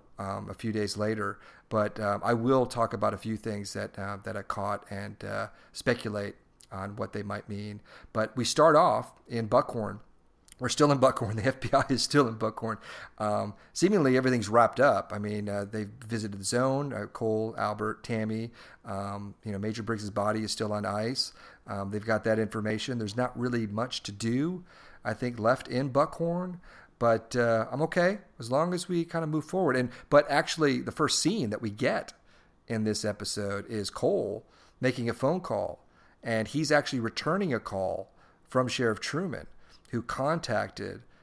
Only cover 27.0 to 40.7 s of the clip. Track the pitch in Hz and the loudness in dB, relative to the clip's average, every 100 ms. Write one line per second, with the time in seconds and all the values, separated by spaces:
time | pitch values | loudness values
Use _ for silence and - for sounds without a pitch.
27 | 117 113 - 127 120 113 110 127 160 - | 4 4 2 2 4 4 2 -2 0 2
28 | 175 208 - - 117 131 175 180 175 175 | 2 0 -6 -12 0 2 2 0 0 -2
29 | 165 170 160 156 151 185 170 127 123 - | 0 -2 -2 -2 -2 2 4 4 2 -4
30 | - 143 147 143 165 - 147 127 123 - | 4 6 6 2 0 2 2 2 -2 0
31 | 143 - 156 220 117 - 110 104 127 214 | 2 2 2 2 0 -2 -4 -2 0 0
32 | - - _ - _ _ - 113 107 104 | -4 -14 _ -20 _ _ -6 -2 0 0
33 | 107 101 101 - 101 101 - 110 98 - | -2 -4 -6 -4 -4 -4 -4 -4 -4 -2
34 | 131 190 107 101 - _ - - 127 - | 0 2 0 -6 -10 _ -20 -4 -2 0
35 | 117 113 135 185 185 104 95 - _ _ | -2 0 0 0 -2 -2 -4 -8 _ _
36 | - _ 120 113 110 143 151 147 139 131 | -20 _ -2 -2 0 0 4 4 2 -2
37 | 110 - 147 185 190 113 - 98 92 87 | -2 -4 -2 0 0 -2 -2 -4 -2 -4
38 | 95 _ - _ _ 127 127 - 120 104 | -8 _ -20 _ _ 0 2 2 2 0
39 | - 143 190 101 - - - - - 120 | -2 -4 -4 -6 -10 -18 -20 -20 -8 -6
40 | - - 135 165 - 107 101 | -4 -2 0 0 0 -2 -2